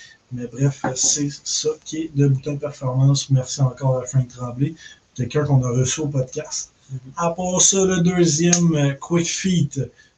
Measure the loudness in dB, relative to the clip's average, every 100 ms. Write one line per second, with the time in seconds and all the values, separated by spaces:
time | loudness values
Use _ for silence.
0 | -20 -20 _ -10 -10 0 0 0 -4 -2
1 | 0 0 -2 -6 -8 -4 -2 -4 -6 -8
2 | -4 2 2 2 -2 -6 -8 -6 -4 2
3 | 4 2 2 -2 -2 -2 -2 0 -2 -2
4 | -2 -2 -2 -4 -10 -4 -4 -4 -16 -20
5 | _ -8 -4 -2 2 2 2 2 0 0
6 | -2 -2 -4 -6 -8 -8 -10 _ -14 -14
7 | -12 -4 -2 -2 -2 2 2 4 2 2
8 | 2 4 4 4 2 4 4 4 2 0
9 | -2 -2 0 -2 0 2 0 -2 -6 -10
10 | _